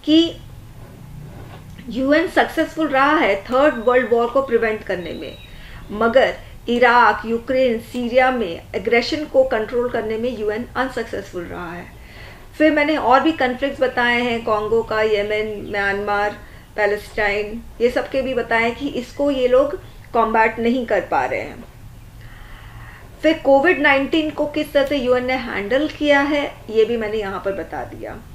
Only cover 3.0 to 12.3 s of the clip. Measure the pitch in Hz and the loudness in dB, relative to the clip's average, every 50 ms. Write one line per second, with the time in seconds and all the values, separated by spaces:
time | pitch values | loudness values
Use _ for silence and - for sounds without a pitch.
3 | 277 285 302 339 277 196 202 196 - - 247 262 285 302 285 233 208 240 247 254 | 4 4 4 4 4 2 2 0 -2 0 2 4 4 4 2 2 0 4 4 4
4 | 254 214 233 233 233 233 - 269 269 - 233 226 226 220 220 214 - - 190 180 | 4 4 2 2 2 2 0 0 0 2 0 0 2 0 -2 -4 -4 -6 -6 -6
5 | 175 160 160 160 156 - - - - - - - - - - - - - 196 214 | -4 -8 -10 -10 -10 -12 -14 -16 -18 -18 -18 -18 -18 -18 -16 -16 -12 -10 -4 0
6 | 226 233 233 269 233 180 - - - - - - - - 240 240 247 240 240 240 | 0 4 6 6 4 4 0 -6 -14 -18 -18 -12 -4 -2 2 4 6 6 6 6
7 | 233 214 214 - - 220 226 233 233 - 262 262 262 247 226 226 233 - - 247 | 6 4 4 2 -2 -4 -4 -4 -2 -2 2 2 2 2 2 -2 -6 -8 -8 -6
8 | 247 233 233 262 254 262 262 240 220 175 165 - - - - 185 185 - 233 233 | -4 2 4 4 4 4 2 0 -4 -4 -6 -10 -12 -8 -8 -6 -2 2 2 2
9 | 240 - 320 294 302 302 - 269 262 262 247 220 214 214 254 240 240 247 - 233 | 2 0 -4 -4 -6 2 4 4 4 4 2 -2 -2 -2 -2 -2 -2 0 -2 -4
10 | 214 220 220 220 233 254 240 208 214 208 208 220 247 - - - 262 262 - 240 | -4 -2 -4 -2 -2 -4 -4 -2 -4 -4 -4 -4 -8 -6 -4 -4 -4 -4 -4 -6
11 | 226 - - 202 196 - - 180 170 170 170 170 175 165 175 175 180 - - - | -8 -6 -8 -10 -10 -8 -10 -10 -10 -10 -10 -12 -10 -10 -12 -12 -14 -16 -18 -20
12 | - - - - - - | -20 -20 -18 -18 -18 -18